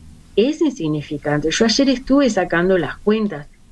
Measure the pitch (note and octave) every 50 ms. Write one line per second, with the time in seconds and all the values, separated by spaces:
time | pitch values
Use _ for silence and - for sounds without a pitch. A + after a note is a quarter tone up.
0 | - - - - - - - G3 A3+ C#4+ D#4 D#4+ E4+ C#4 - - D#3+ D3+ D#3 D3
1 | C#3 - D3+ C#3+ - D3 D3 D3 D3+ D#3+ D#3 - A3 A3+ - - C#4 C#4 B3+ B3+
2 | - - C4 C#4+ C#4+ A#3 G#3+ F#3+ F3 F3 E3+ E3+ F3 F#3+ F#3+ F3+ D3 - - -
3 | - G3+ G#3+ A3 G#3+ G3+ D#3 C#3+ D3 - - _ _ -